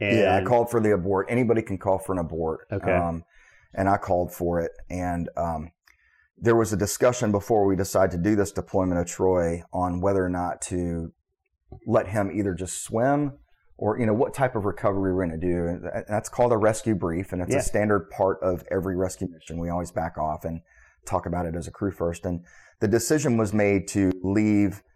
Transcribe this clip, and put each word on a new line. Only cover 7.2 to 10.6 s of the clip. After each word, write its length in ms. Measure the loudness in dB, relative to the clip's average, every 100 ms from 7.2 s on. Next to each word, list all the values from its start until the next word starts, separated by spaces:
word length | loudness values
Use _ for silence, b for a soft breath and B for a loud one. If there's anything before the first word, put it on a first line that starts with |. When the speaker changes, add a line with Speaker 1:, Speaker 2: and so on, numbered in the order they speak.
| 0
Speaker 2:
before 320 | 0 2 4 4
we 100 | 2
decided 360 | 0 2 2
to 60 | 2
do 180 | 2 2
this 160 | 0
deployment 460 | -4 -4 0 0 0
of 40 | -2
Troy 540 | 0 2 2 0 -2 -6
on 260 | -4 -4 0
whether 240 | 0 2
or 60 | 0
not 320 | -2 -4 -6